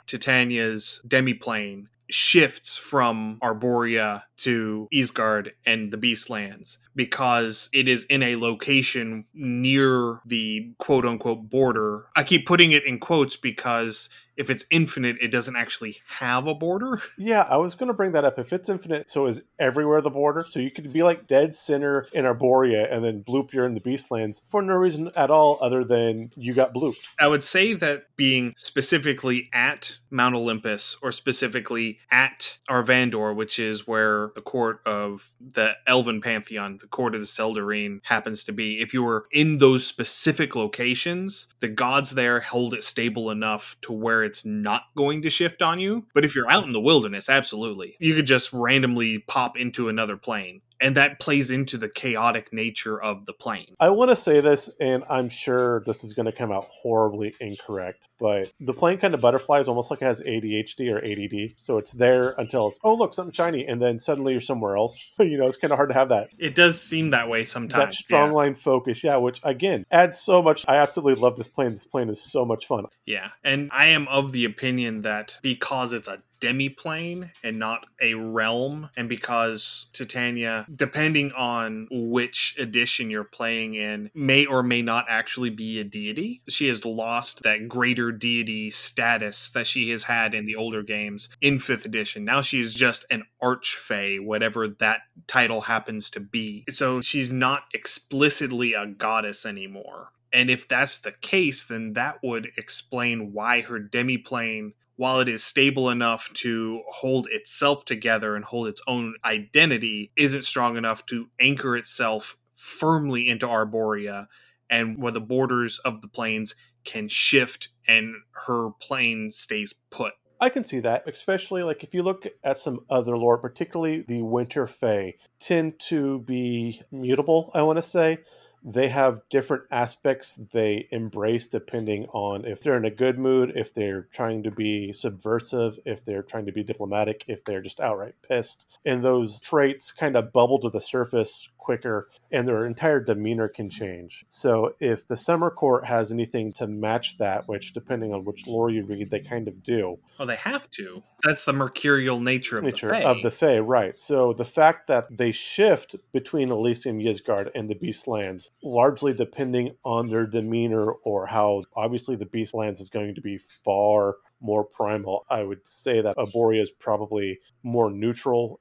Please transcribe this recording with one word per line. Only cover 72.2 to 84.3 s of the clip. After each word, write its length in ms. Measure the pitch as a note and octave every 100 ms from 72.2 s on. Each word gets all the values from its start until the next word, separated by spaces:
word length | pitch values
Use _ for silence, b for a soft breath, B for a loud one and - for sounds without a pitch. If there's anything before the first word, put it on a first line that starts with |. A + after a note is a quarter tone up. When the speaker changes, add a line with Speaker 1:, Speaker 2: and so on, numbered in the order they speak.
Speaker 2:
so 240 | - C#3+
much 220 | A#2 A2 -
fun. 200 | A#2+ G#2 _ -
Speaker 1:
Yeah, 220 | G2+ F#2+ -
and 260 | C#3 C#3 C#3+
I 140 | C3+ D#3
am 220 | D#3 C#3
of 240 | C#3 C#3
the 120 | B2+
opinion 580 | A#2 G#2 C3 B2+ A#2 A2
that 360 | G#2+ G#2+ A2 -
because 500 | - - - C3+ B2
it's 160 | A#2 G2+
a 160 | G2 _ _
demiplane 880 | A#2+ C3 C3+ C3+ D#3+ D#3+ E3+ F3+ F3 -
and 120 | A#2 A2
not 300 | A2 A#2 - _
a 140 | A#2+
realm, 760 | A2 A2 A2+ A2 A#2+ C3+ D3+ D3+ -
and 120 | A#2
because 800 | A#2 - A#2 A2+ G#2+ - - -
Titania, 720 | - C3 B2+ A#2+ A#2+ A#2 A2 G#2+
depending 560 | C#3 C3 D#3 D#3 D3+ C#3+
on 540 | B2+ B2 A#2 A2 A2 A2
which 680 | B2+ A#2 B2 A#2+ - - -
edition 520 | A#2+ A#2 A#2+ - A#2
you're 120 | G#2+
playing 520 | G#2 - A2+ A2+ A2
in, 360 | G#2+ G#2+ G#2+ G#2
may 320 | D#3 C3+